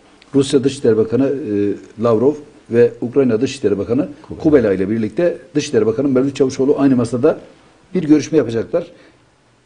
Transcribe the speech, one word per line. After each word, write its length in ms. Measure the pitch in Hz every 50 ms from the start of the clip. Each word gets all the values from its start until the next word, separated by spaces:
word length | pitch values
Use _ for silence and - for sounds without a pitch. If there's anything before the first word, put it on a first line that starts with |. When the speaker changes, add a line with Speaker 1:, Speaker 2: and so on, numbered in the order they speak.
| _ _ _ _ - _ -
Speaker 1:
Rusya 300 | 135 131 - 151 139 123
Dışişleri 320 | 139 131 - - 120 110
Bakanı, 300 | 107 110 110 117 123 135
e, 760 | 139 143 131 110 107 104 101 101 101 95 - - - - 107 110
Lavrov 320 | 120 113 107 120 139 151 147 - - - - _ -
ve 220 | 113 117 120 117 - -
Ukrayna 400 | - 117 120 143 135 127 110 110
Dışişleri 380 | 131 127 - - - 101 101 95
Bakanı 300 | 98 87 117 135 160 - - - -
Speaker 2:
Kubela. 200 | - 90 - -
Speaker 1:
Kubela 300 | 156 147 139 113 107 95
ile 180 | 92 95 95
birlikte 480 | 110 113 110 104 - - 175 170 165 - - - -
Dışişleri 320 | 151 147 - - 113 104
Bakanı 220 | 110 110 - 139 143
Mevlüt 280 | 131 127 135 139 135
Çavuşoğlu 420 | - 139 131 123 - 131 135 147 -
aynı 180 | 139 143 131
masada 420 | 120 120 117 - 120 123 156 - - - - - _ _ _ _ _ _ _ -
bir 80 | 180 160
görüşme 360 | 143 151 151 135 - 160 156
yapacaklar. 480 | 127 113 113 113 98 - - 170 165 - - - - _ _ _ _ _ _ _ _ _ _ _ _